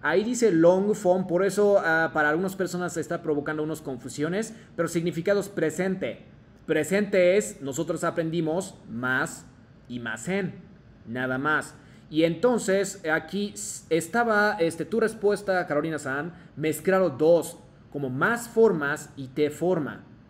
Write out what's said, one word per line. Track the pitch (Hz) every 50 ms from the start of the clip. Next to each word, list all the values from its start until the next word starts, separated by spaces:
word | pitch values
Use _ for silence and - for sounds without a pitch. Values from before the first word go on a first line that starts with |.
| -
Ahí | 147 160 190 214
dice | 233 247 233 233 214
long | 175 160 165 170 185 190 196 208 214
form, | 208 - 180 180 190 185
por | 185 165 175 190
eso, | 196 190 202 208 202 202 196 -
ah, | 165 160 160 165 151 -
para | 156 151 147
algunas | 151 170 190 202 190
personas | 185 185 160 170 180 180 170 165
se | 165
está | 147 - 175 160
provocando | 147 156 151 147 143 156 151 151 151
unas | 156 160 151
confusiones, | - 147 131 127 - 127 113 139 143 165 180 202 226 220 - - - - -
pero | - 170
significados | 160 - 175 165 175 - 165 165 202 202 202 185 190
presente. | - 175 160 151 147 - 180 196 190 190 190 120 - - - - - - - - - - -
Presente | - 156 156 151 147 190 202 208 202 208 190 180 175 185
es, | 208 202 - - -
nosotros | 139 135 131 147 165 156 175 156 170
aprendimos | 165 120 170 165 165 160 170 165 156 156 185 185 190 - - - -
más | 110 117 127 127 131 131 151 160 - - - - - - - - - - -
y | - 123 120
más | 117 110 110 113 -
en, | 170 190 202 190 156 - - - - - - - - - - -
nada | 113 113 127 127 127 127
más. | 131 143 151 156 143 - - - - - - - - - -
Y | 151 151 160
entonces | 165 170 160 - 247 247 208 - 190 190 196 196 190 - 190 - 156
aquí | 156 160 156 - - 202 202 202 -
s-, | - - - - - - -
estaba, | 160 165 165 - - 233 240 233 214 208 208 208 202 -
este, | 165 165 160 - 151
tu | - 208 226
respuesta, | 226 220 220 - 196 208 208 196 202 196 190 180 170
Carolina | - 151 147 151 165 160 143
San, | - 135 131 143 156 175 - - - - -
mezclaron | 139 151 156 147 151 - 190 190 190 190 170 131
dos, | 120 151 160 175 165 143 - - - - - - - - -
como | - 147 131 127
más | 127 135 165 208 240 220 - -
formas | - 220 226 214 185 156 143 143 151 147 147 - -
y | 139 135
te | 127 - 147 147 143
forma. | 147 - 160 180 185 165 143 113 104 104 - - - - -